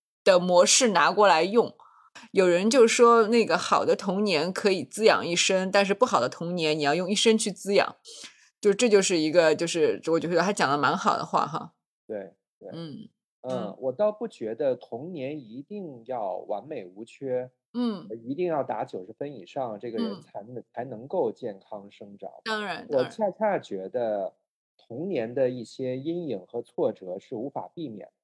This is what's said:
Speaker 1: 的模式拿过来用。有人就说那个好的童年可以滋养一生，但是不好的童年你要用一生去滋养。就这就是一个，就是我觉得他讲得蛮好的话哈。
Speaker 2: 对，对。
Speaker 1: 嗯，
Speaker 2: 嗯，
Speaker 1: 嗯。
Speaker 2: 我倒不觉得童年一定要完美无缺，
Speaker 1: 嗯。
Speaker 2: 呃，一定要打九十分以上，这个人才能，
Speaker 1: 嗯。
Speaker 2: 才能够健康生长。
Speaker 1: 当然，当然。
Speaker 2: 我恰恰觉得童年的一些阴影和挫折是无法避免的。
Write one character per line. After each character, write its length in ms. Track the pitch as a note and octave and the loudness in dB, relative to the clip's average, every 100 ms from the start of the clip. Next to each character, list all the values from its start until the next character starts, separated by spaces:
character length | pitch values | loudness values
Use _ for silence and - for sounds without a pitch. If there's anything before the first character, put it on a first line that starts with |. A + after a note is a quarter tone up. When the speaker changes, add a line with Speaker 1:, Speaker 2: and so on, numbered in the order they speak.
| _ _ - | _ _ 4
Speaker 1:
的 120 | F#3 | 4
模 280 | F3+ F3 G3 | 6 6 6
式 240 | - B3 | 6 4
拿 200 | F3+ D3+ | 4 4
过 160 | F#3 G#3 | 6 6
来 180 | D#3+ | 6
用。 300 | F3+ A3+ D#3 - - _ _ - - | 4 2 0 -4 -20 _ _ -20 -4
有 140 | F#3+ F#3 | 2 4
人 240 | F3 G#3 | 4 4
就 160 | C4 A3+ | 6 6
说 420 | - A#3 A#3 G#3+ | 8 6 8 6
那 180 | A#3 F3+ | 4 4
个 120 | E3+ | 2
好 280 | - F3+ B2+ | 2 0 2
的 100 | G3 | 0
童 260 | F#3+ F#3+ | 0 -2
年 300 | G#3+ D#3+ E3+ | 0 0 0
可 180 | F#3 G3+ | 0 0
以 140 | F#3+ | 0
滋 220 | B2+ - G#3+ | -4 2 4
养 200 | A2 C3+ | 4 2
一 80 | |
生， 380 | F3 - F#3+ F#3+ | 0 2 0 2
但 140 | G3+ G3 | 2 2
是 80 | |
不 120 | G3 B3 | 2 2
好 140 | F3 | 2
的 80 | B2 | 0
童 260 | - E3+ | -2 -6
年 240 | F3+ D#3 D#3 | -2 0 0
你 60 | |
要 100 | C#3+ | 0
用 160 | D#3+ F3+ | 0 0
一 60 | G#3 | 2
生 220 | A3+ A3 | 2 2
去 120 | A3 | 0
滋 240 | F3+ F#3+ | -6 0
养。 220 | G3 - - - - - - _ _ | 2 2 -4 -20 -20 -20 -20 _ _
就 140 | G#3 | 0
这 160 | G3 B3 | 2 4
就 120 | G3+ | 4
是 160 | F#3+ F3 | 4 0
一 140 | D#3 | 2
个， 240 | D#3+ D#3+ D#3 | 4 4 2
就 100 | E3 | 0
是 360 | E3+ D3 G2+ - | 2 2 0 0
我 120 | E3 | -2
觉 80 | D3+ | 0
得 140 | F3 | 0
他 100 | F3+ | 0
讲 180 | G#3 D3 | 0 0
得 80 | C#3+ | 2
蛮 200 | C3+ F3+ | 0 0
好 180 | G3+ - | 0 -2
的 100 | - | -2
话 220 | F3+ - | -2 -2
哈。 260 | D#3 E3 _ _ _ _ | -6 -12 _ _ _ _
Speaker 2:
对， 280 | G#2+ F#2+ _ _ _ | -12 -12 _ _ _
对。 100 | G2 | -18
Speaker 1:
嗯， 340 | E3 E3 C3 - _ _ _ | -14 -14 -14 -18 _ _ _
Speaker 2:
嗯， 100 | B2+ | -8
Speaker 1:
嗯。 260 | B2+ G#2+ - | -6 -8 -6
Speaker 2:
我 100 | C3 | -6
倒 200 | B2 G#3+ | 0 -2
不 160 | G#3 A#3 | -2 -10
觉 260 | - A2 A2+ | -8 -8 -2
得 200 | C3+ B2+ | -2 -2
童 360 | - A#2 D#3 | -6 -12 -10
年 260 | F3 C3 D3+ | -10 -10 -10
一 240 | A2+ A#2+ | -14 -18
定 420 | C#3+ G#3 F3+ B2+ A2+ | -14 -12 -12 -14 -10
要 320 | B2+ G2+ F#2 - | -6 -6 -6 -6
完 180 | G2+ C3 | -8 -8
美 200 | D3 F2+ | -12 -12
无 180 | F#2+ | -16
缺， 460 | A2+ - C3 B2+ B2+ _ _ | -18 -12 -6 -4 -6 _ _
Speaker 1:
嗯。 340 | A#3 A#3+ G3 G2 | -6 -6 -6 -10
Speaker 2:
呃， 60 | A2+ | -14
一 180 | A#2 | -10
定 140 | C#3+ F3+ | -6 -2
要 160 | D#3 | -2
打 220 | B2 A2 B2+ | -4 -6 -6
九 200 | G2 F#2 | -10 -14
十 60 | |
分 220 | A2 C#3+ | -12 -12
以 120 | C3 E2+ | -12 -12
上， 320 | C#3+ B2 G#2 | -8 -8 -8
这 120 | A#2+ | -8
个 60 | A2+ | -6
人 240 | A3+ G2 | -6 -8
才 200 | - G#2+ | -14 -16
能， 140 | G#2 B2 | -14 -16
Speaker 1:
嗯。 60 | - | -14
Speaker 2:
才 120 | - C3 | -12 -12
能 200 | A2 C3+ | -12 -8
够 220 | - A#2 | -2 -2
健 280 | G2+ A#2+ G2 | -4 -10 -12
康 320 | _ G#2 G2+ | _ -16 -16
生 260 | - G3+ G3+ | -20 -20 -16
长。 120 | - - - | -18 -14 -8
Speaker 1:
当 180 | A3 | -8
然， 240 | G#3 E3 - | -6 -10 -4
当 120 | C#3 | -2
然。 40 | - | -2
Speaker 2:
我 60 | |
恰 180 | - G#3 | -4 -6
恰 280 | F#3 G#3+ F3 | -2 -2 -2
觉 300 | - F#2+ F#2+ | -6 -10 -8
得 440 | B2+ A2+ G#2 F#2 - _ _ _ _ | -4 -2 -2 -6 -10 _ _ _ _
童 320 | _ A#2 F3+ | _ -10 -6
年 240 | D#3+ A2+ | -6 -4
的 160 | B2 B2+ | -2 -2
一 160 | B2 A2+ | -2 -12
些 320 | - C3 B2+ | -8 -6 -6
阴 300 | C#3 F3 E3 | -6 -6 -6
影 120 | G2+ - | -8 -8
和 140 | A#2+ | -12
挫 320 | - - C#3 | -10 -4 -4
折 260 | G2+ F#2 G#2 | -4 -10 -12
是 160 | - A2+ | -10 -10
无 140 | C3+ | -8
法 200 | C3 F#2 | -10 -12
避 160 | - D3+ | -12 -12
免 180 | G#2 - | -12 -16
的。 60 | _ | _